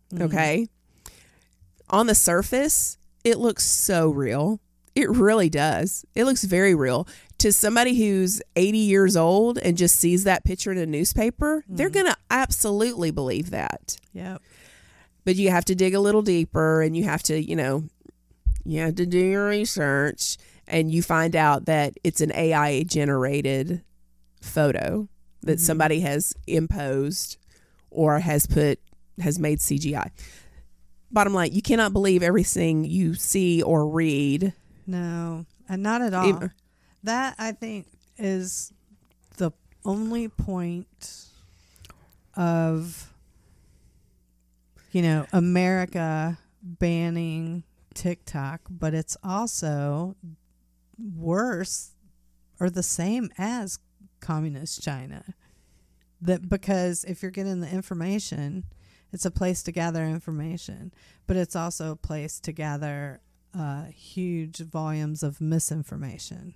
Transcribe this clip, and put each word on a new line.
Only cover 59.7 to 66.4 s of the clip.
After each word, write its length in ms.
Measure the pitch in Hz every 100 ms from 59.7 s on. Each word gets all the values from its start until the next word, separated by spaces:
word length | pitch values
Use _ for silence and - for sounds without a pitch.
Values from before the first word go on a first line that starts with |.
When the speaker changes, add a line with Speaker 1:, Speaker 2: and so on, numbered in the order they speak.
Speaker 1:
gather 320 | 170 170 165 160
information, 840 | 160 - 156 160 170 - 190 180 - _ _ -
but 100 | 185
it's 180 | 175 175
also 360 | 165 - 160
a 40 | 156
place 440 | - 156 151 -
to 100 | -
gather, 720 | 156 151 147 147 143 143 131 _ _ _ 185
uh, 280 | 151 139 160
huge 720 | - - - 180 170 160 -
volumes 640 | 160 160 156 156 151 151
of 160 | 151 143
misinformation. 1120 | 156 165 - 156 - - 135 - - -